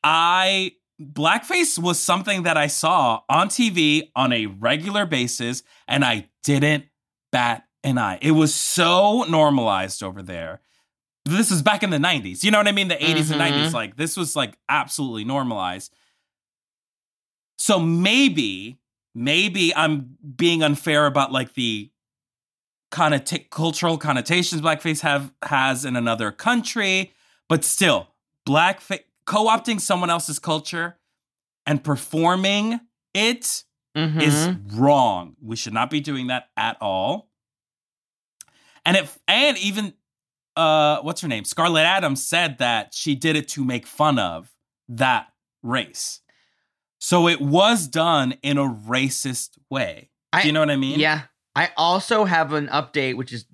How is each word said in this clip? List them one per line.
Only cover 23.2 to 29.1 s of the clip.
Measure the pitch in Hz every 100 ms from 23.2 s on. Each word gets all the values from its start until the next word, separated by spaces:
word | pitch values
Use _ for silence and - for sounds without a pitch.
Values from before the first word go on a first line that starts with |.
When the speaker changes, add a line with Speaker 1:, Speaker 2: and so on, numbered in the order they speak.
| - 175 -
Speaker 1:
cultural | - 165 151 175 160
connotations | 151 131 120 175 175 160
blackface | 160 156 170 151
have, | 160 143 139 _
has | - 139 131 127
in | 135 123
another | 117 113 107
country, | - - 240 233 240 202 190 190 _ _ _ _
but | 160
still, | - - 185 113 85 _ _ _ -
blackfa-, | 143 175 190 - 190 _